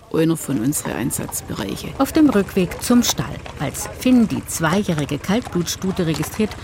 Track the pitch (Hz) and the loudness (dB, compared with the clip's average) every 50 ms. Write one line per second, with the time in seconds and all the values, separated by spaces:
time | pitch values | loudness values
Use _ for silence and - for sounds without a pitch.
0 | - - - 160 160 160 160 156 - - 135 104 107 135 151 - - - - 78 | -10 -4 0 2 2 2 2 0 -2 -2 -2 0 0 0 0 -2 -2 -4 -4 -4
1 | 113 147 - - - - - - - - - - - - - - - - - - | -4 -2 -4 -4 -6 -6 -8 -8 -8 -8 -6 -6 -6 -6 -6 -6 -8 -6 -2 -2
2 | 269 277 - 320 302 277 220 202 190 - - 196 180 165 - - - - 247 240 | 0 2 4 6 6 6 6 4 2 2 2 0 0 0 -2 -2 2 4 4 4
3 | 233 - - - 139 - - - - - - - 147 135 - - - - - - | 4 4 0 -2 -4 -4 -6 -10 -10 -12 -8 -6 -6 -6 -6 -6 -8 -10 -6 -2
4 | - 254 254 240 226 - 135 120 - - - - 165 156 170 202 202 - 170 151 | 2 6 6 6 6 4 2 -2 -4 -4 -4 -2 0 2 2 2 2 2 0 0
5 | 143 135 147 135 - - - 240 240 - - 175 170 - - - - 190 180 - | 0 -2 -4 -4 -2 0 0 0 0 -2 -2 -2 -2 -2 -4 -4 -4 -2 0 0
6 | 180 160 160 - - - - - 214 208 - - | 0 0 0 0 -2 -4 -2 -2 -2 -2 -2 -8